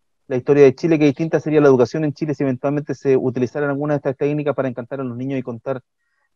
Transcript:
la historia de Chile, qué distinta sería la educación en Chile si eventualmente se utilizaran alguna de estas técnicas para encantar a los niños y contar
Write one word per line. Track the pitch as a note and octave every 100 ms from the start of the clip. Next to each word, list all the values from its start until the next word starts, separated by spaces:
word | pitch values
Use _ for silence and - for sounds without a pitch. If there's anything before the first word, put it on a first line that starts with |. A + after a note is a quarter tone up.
| _ _ -
la | B2
historia | C3+ D3
de | C#3 C3+
Chile, | E3+ D#3
qué | D3
distinta | C3 E3 D3+
sería | D#3 D3+
la | D3
educación | B2+ A#2+ D#3+
en | D3+
Chile | - D#3
si | C#3
eventualmente | C3+ B2 C#3+ D3 D3 C3
se | C#3 C3
utilizaran | B2+ B2 B2+ D3 C#3+
alguna | C#3 D3
de | C#3+
estas | C#3+ C3
técnicas | C#3+ D3+ D3 C#3
para | C3
encantar | A#2+ A#2+ C#3
a | C3
los | A#2+
niños | C3+ C3+
y |
contar | B2+ A#2 C#3 C3 _ _ _ _ _